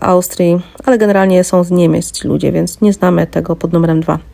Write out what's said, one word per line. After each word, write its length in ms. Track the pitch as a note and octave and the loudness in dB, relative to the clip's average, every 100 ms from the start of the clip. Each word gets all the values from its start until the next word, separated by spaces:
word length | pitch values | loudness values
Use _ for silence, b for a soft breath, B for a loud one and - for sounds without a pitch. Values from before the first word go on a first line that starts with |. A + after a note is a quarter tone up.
Austrii, 600 | - F#3 F3+ - F3 F3 F3 B | 0 0 0 0 0 0 -2 B
ale 140 | - A#3+ | 0 2
generalnie 460 | G#3+ G3 F#3+ F3+ | 2 2 4 2
są 200 | F3+ F#3 | 2 0
z 60 | F3 | 2
Niemiec 400 | F3+ E3+ E3 E3 | 2 2 0 -4
ci 180 | - - | -8 -4
ludzie, 240 | - C#3+ | -2 -2
więc 280 | E3 E3+ - | -2 -4 0
nie 120 | G#3+ | 0
znamy 340 | G3 F#3 E3+ E3 | 2 0 0 -2
tego 300 | D#3+ E3 E3 | -4 -4 -4
pod 160 | F3 | -2
numerem 280 | E3+ E3 D#3+ | 0 0 0
dwa. 180 | D#3+ D#3 - | -2 -6 -8